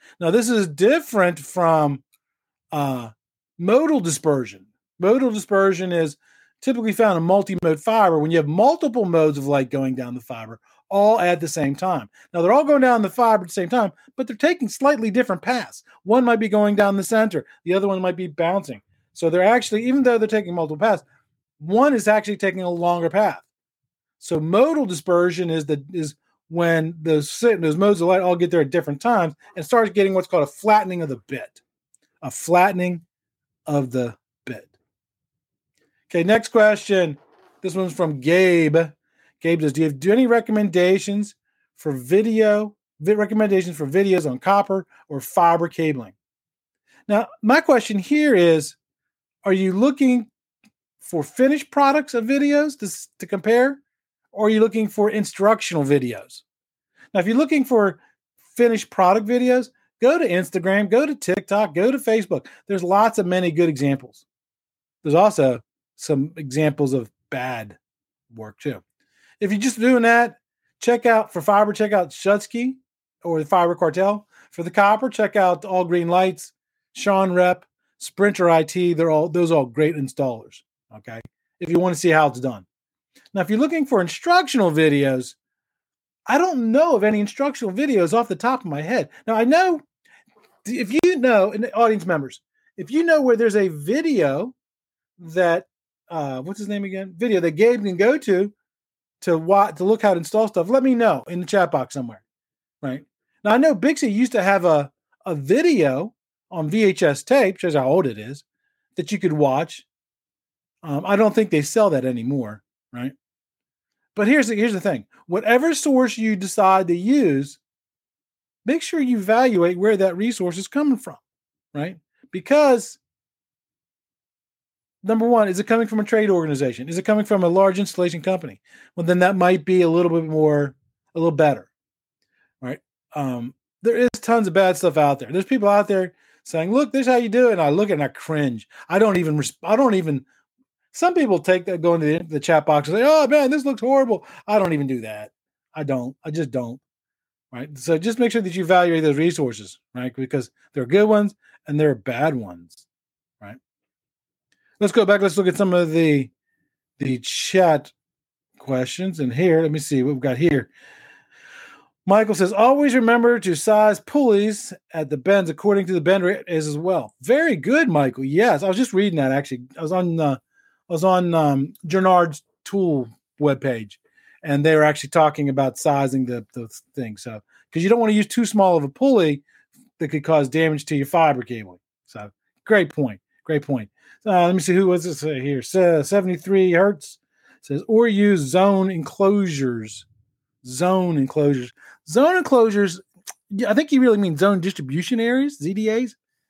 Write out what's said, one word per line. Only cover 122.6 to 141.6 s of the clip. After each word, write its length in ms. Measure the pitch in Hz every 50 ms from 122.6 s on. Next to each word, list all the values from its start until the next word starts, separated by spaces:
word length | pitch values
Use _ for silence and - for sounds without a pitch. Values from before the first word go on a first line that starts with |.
| 302 277 254 233 - - - _ _ _ _ _ _ _ _ _ _ _ _ _ _ _ _ _ _ _ _ _ _ _ _ _ _ _ _ _ _ _ _ _ _ _ _ _ _ _ _ _
number 240 | - 196 226 226 226
one, 220 | 233 240 226 214 196
is 100 | 185 185
it 80 | 202
coming 200 | - 226 226 233
from 140 | 214 220 214
a 40 | 208
trade 240 | - 233 214 214 208
organization? 640 | 190 175 160 156 143 131 143 127 120 - 127 156
Is 80 | 165 180
it 80 | 190
coming 180 | - 214 214 208
from 180 | - 214 190
a 60 | 180 170
large 300 | 170 190 196 196 185 190
installation 420 | 202 - - - 180 175 160 165
company? 400 | - 185 190 180 165 127 107 - _ _ _ - - _ -
Well, 120 | 175 170
then 140 | 170 180 180
that 160 | 180 185 196
might 280 | 185 180 180 190 180 147
be 160 | 185 185 185
a 80 | 175 165
little 220 | 165 175 175 170
bit 180 | 165 170 160 156
more, 460 | 156 156 156 151 147 147 143 135 - _ _ _ _ _ _ _ -
a 40 | 165
little 120 | 160 170
better, 400 | 151 143 156 147 135 104 - _ _ _ _ _ _ _ _ _ _ _ _ _ _ _ _ _ _ -
right? 200 | 131 120 - - _ _ _ _ _ _ -
Um, 400 | 151 139 131 127 120 117 127 - _ _ _ _ _
there 140 | - 226 233
is 140 | 233 247 247 - -
tons 260 | - - 233 233 214
of 60 | 185
bad 240 | 160 196 190 185 175
stuff 220 | - 190 175 139 156
out 220 | 147 143 139 139
there. 120 | 131 117
There's 140 | 151 185 190
people 220 | - 269 240 202 202
out 200 | 202 208 202 202
there 240 | 202 190 185 175 _ _ _ _ _ _ -
saying, 280 | - - 160 160 185
"Look, 200 | 220 262 294 220
this 100 | - 269
is 100 | 254 254
how 40 | 254
you 120 | 240 240 220
do 200 | 196 247 254 240
it." 40 |
And 100 | 214 175
I 80 | 160 143
look 180 | 147 185 214 202
and 140 | 185 147
I 60 | 143 131
cringe. 600 | - - - - 160 151 147 131 117 107 - _ _ - - -
I 100 | 170 196
don't 180 | 220 214 190
even, 220 | 180 170 156 151 151
res-, 180 | 131 - - _
I 140 | - 196 214
don't 180 | 247 277 247 202
even, 300 | 190 165 160 147 - - _ _ _ _ _ _ _ _ _ _ _ _ _
some 220 | - - 330 359 359
people 240 | 370 294 220 190 160
take 280 | 147 - 185 185